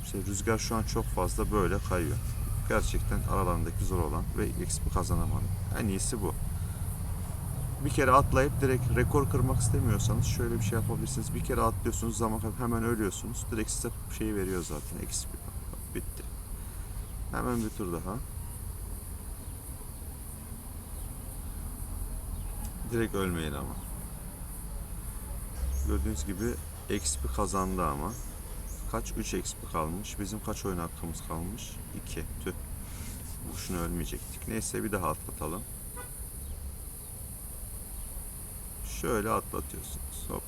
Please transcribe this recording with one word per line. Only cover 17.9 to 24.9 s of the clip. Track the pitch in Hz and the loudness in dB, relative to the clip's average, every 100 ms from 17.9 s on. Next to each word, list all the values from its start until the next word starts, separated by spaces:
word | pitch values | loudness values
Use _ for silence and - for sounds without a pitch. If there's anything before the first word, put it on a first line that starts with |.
daha. | 82 82 113 - - - - - - - - - - - - - - - - - - - - - - - - - - - - - - - - - - - - - - - - - - - - - - 113 | -2 -2 -4 -6 -8 -8 -8 -8 -6 -8 -8 -8 -8 -8 -8 -8 -10 -10 -10 -10 -8 -10 -10 -10 -10 -10 -10 -8 -10 -8 -8 -6 -8 -8 -8 -6 -6 -6 -6 -6 -4 -4 -4 -4 -4 -4 -4 -6 -4 0
Direkt | 117 110 | 2 2
ölmeyin | 98 95 82 78 | 4 2 2 0
ama. | 71 67 - - - - - - - - - - - - | 0 -2 -4 -6 -6 -6 -8 -8 -8 -8 -8 -6 -6 -4